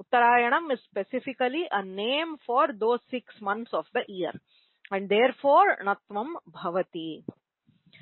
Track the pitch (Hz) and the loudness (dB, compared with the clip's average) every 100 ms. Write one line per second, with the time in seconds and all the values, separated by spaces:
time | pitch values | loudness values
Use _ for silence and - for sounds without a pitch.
0 | 190 240 240 240 240 294 330 254 _ 208 | 0 4 6 4 4 0 0 -6 _ -8
1 | 190 254 269 247 254 285 349 202 190 190 | -6 -8 -8 -4 -4 -2 -4 -4 -4 -6
2 | 220 285 330 311 - 240 311 214 220 240 | -4 -4 -4 -8 -2 2 2 0 0 0
3 | - 247 - - 202 208 233 170 156 - | -4 -10 -10 -8 -4 -4 -4 -6 -4 -6
4 | - 190 170 - - _ _ _ - 196 | -6 -6 -6 -8 -18 _ _ _ -6 -6
5 | 196 202 262 - 277 302 403 - 196 202 | 0 4 4 2 4 6 6 2 -2 -4
6 | - 202 269 339 - 160 185 180 170 175 | -6 -8 -8 -10 -14 -10 -4 -4 -4 -8
7 | 160 160 - - _ _ _ _ _ - | -10 -12 -14 -16 _ _ _ _ _ -20